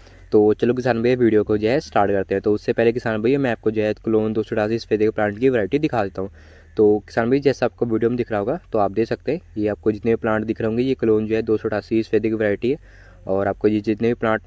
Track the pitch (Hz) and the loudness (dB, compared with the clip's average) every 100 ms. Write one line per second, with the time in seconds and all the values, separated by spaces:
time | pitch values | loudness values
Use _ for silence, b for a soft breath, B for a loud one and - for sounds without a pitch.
0 | b b - 107 107 104 120 123 127 117 | b b 0 4 4 4 0 0 -2 0
1 | 120 123 117 104 104 107 107 143 - 110 | 0 2 4 4 2 0 0 0 0 0
2 | 101 98 92 98 107 107 - 117 117 120 | 2 0 -2 -2 0 -2 -2 0 0 0
3 | 117 107 117 139 131 113 110 110 107 107 | -2 -2 0 0 0 -2 -2 0 -2 -2
4 | 117 110 110 110 107 110 107 113 - 107 | 0 0 0 -2 -4 -2 -2 -2 -2 0
5 | 107 107 104 104 135 123 95 143 151 120 | 0 0 -2 0 2 2 0 -2 -2 -2
6 | 98 95 98 b b b b - 104 104 | -4 -6 -10 b b b b 2 4 4
7 | - 123 117 139 139 123 120 - 120 110 | 0 -2 0 2 0 0 -2 -2 -2 0
8 | 117 120 113 107 104 170 - 110 98 98 | 0 -2 -2 -4 -4 -6 -4 -2 0 0
9 | 113 117 - 165 - 107 104 101 110 104 | -2 -4 -4 -6 -8 -6 -4 -2 -2 -2
10 | 117 113 113 110 110 104 113 113 131 127 | -2 -2 0 -2 -2 -4 -4 -2 -2 0
11 | 117 107 107 110 113 107 110 104 - 113 | 2 0 0 -2 0 -2 -2 -4 -2 -2
12 | 110 107 110 110 104 101 120 147 - - | 0 -2 0 -2 -2 -2 -2 -4 -8 -20
13 | - - - 95 101 95 107 107 104 107 | -20 -14 -4 -2 -2 0 0 0 -2 -2
14 | 117 120 113 110 | -2 -2 -2 -2